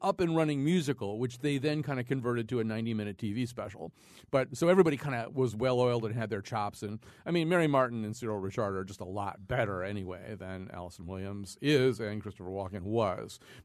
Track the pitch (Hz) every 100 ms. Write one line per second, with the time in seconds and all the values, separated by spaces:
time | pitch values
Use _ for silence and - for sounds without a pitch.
0 | 196 190 175 160 156 139 147 180 143 131
1 | 101 107 127 - 147 139 147 151 147 131
2 | 123 135 120 120 113 123 110 110 113 110
3 | 104 95 107 113 123 120 104 98 82 -
4 | - - - 135 131 135 170 185 165 139
5 | 147 139 - 135 123 107 127 123 123 120
6 | 110 117 110 104 - 113 104 - 104 110
7 | - - - 170 160 175 156 139 123 117
8 | 107 104 113 104 95 107 101 95 95 101
9 | 90 101 98 - 95 127 107 92 92 104
10 | 92 90 - 101 95 92 95 90 87 -
11 | 87 95 98 101 98 - 139 143 131 120
12 | 107 104 104 - 90 95 95 101 95 113
13 | 101 101 - - - -